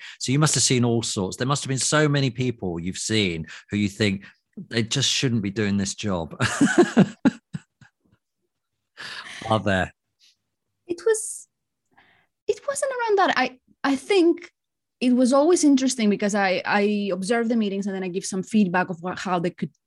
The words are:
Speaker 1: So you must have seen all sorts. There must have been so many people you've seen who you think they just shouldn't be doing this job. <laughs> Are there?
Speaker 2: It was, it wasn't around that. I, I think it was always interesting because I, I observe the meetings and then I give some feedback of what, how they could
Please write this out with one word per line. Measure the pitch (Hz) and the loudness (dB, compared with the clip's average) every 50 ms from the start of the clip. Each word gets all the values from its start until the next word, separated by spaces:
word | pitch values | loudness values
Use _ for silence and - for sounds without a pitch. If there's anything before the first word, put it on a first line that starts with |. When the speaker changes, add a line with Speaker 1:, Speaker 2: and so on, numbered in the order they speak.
| - - - - | -14 -18 -14 -10
Speaker 1:
So | - - | -4 0
you | 131 147 | 2 2
must | 160 151 - | 4 2 2
have | 131 - | 2 2
seen | - 135 123 120 | 2 2 2 4
all | 120 117 117 110 | 2 2 0 0
sorts. | - - 107 92 95 - | -2 -2 -2 -2 -4 -4
There | - 123 | -4 -2
must | 131 143 - - | -2 -2 -4 -4
have | 127 | -4
been | 139 120 | -4 -4
so | - - 156 151 156 | -2 0 2 2 2
many | 147 143 143 135 127 | 2 2 2 0 -2
people | 110 127 127 123 117 - 101 90 82 85 | -2 -2 -4 -4 -4 -4 -6 -6 -6 -4
you've | 85 92 - | -6 -6 -6
seen | - - - 110 110 101 90 82 80 78 - - - - - | -6 -4 0 2 2 2 2 0 -4 -8 -10 -14 -18 -12 -6
who | 104 | -2
you | 104 104 98 | -2 -2 -2
think | - - 110 101 95 98 - - - _ _ _ - 214 170 - | 0 0 0 0 0 -2 -8 -16 -20 _ _ _ -18 -18 -14 -6
they | 113 117 110 | -4 -4 -2
just | 113 - 139 123 - | -2 -2 -2 0 0
shouldn't | - - 143 131 117 117 | 0 0 0 0 0 0
be | 95 101 | -2 -2
doing | 98 110 107 101 101 | -2 -2 -2 0 0
this | 101 95 95 - | -2 -2 -4 -6
job. | - - 104 92 87 82 73 - - | -6 -4 -4 -2 -2 -4 -6 -6 -4
<laughs> | 120 - - - - - - - - - - - - - - _ - 262 - - _ _ - - _ _ _ _ - _ _ _ _ _ _ _ _ _ _ _ _ _ _ _ _ _ _ _ _ _ _ - - - - - - - - - - - | -4 -4 0 2 2 2 4 4 2 4 6 4 4 4 2 _ -2 -2 -2 -2 _ _ -16 -16 _ _ _ _ -20 _ _ _ _ _ _ _ _ _ _ _ _ _ _ _ _ _ _ _ _ _ _ -18 -16 -14 -14 -14 -14 -14 -14 -10 -2 0
Are | 110 107 | 0 0
there? | 98 104 95 92 85 - _ _ _ _ _ _ _ _ _ _ _ _ _ _ _ _ _ _ _ | 2 2 2 2 0 -2 _ _ _ _ _ _ _ _ _ _ _ _ _ _ _ _ _ _ _
Speaker 2:
It | - 349 339 - | -10 -8 -2 0
was, | 453 440 427 - - - - - _ _ _ _ _ _ _ _ _ _ _ _ _ _ _ _ _ _ _ - | 0 0 0 -2 -10 -12 -14 -16 _ _ _ _ _ _ _ _ _ _ _ _ _ _ _ _ _ _ _ -6
it | - - - - | -6 -6 -6 -4
wasn't | 571 554 - 587 539 | -6 -4 -4 -4 -4
around | 523 494 453 427 415 392 | -4 -4 0 0 2 2
that. | 370 285 - | 2 2 2
I, | - 254 254 - _ _ _ _ _ - | 0 -2 -4 -6 _ _ _ _ _ -2
I | 277 277 | -2 -2
think | 262 - - 415 381 330 339 320 - - - _ _ _ _ _ _ _ _ _ - | -2 0 2 2 4 4 4 2 0 -6 -20 _ _ _ _ _ _ _ _ _ -2
it | 240 254 247 | 0 2 4
was | 240 254 226 277 | 4 4 4 4
always | 277 294 339 359 - 302 | 4 6 4 4 4 6
interesting | 294 285 254 262 262 254 - 220 208 | 4 4 4 4 0 0 2 2 2
because | 196 190 208 202 202 | 2 2 0 -2 0
I, | 208 196 190 185 170 - | 2 2 2 0 0 -2
I | - 175 208 202 208 208 202 202 196 | 0 0 2 2 2 0 0 -2 -4
observe | 180 185 190 180 240 233 233 226 | -4 -4 -2 -2 -2 0 0 0
the | 247 | 0
meetings | 226 214 202 196 196 196 | 0 0 -2 -2 -4 -4
and | 208 190 | -4 -6
then | 190 185 | -6 -6
I | 185 | -6
give | 175 190 - | -6 -6 -6
some | - 202 190 180 | -6 -6 -6 -6
feedback | - - 214 208 180 175 196 165 - | 0 2 2 2 4 2 0 0 -2
of | 175 165 | -4 -8
what, | 170 185 180 | -8 -8 -8
how | - - 190 180 175 | -6 -4 -2 -2 -2
they | 175 180 | -2 -4
could | - - 185 - _ _ _ | -4 -6 -10 -10 _ _ _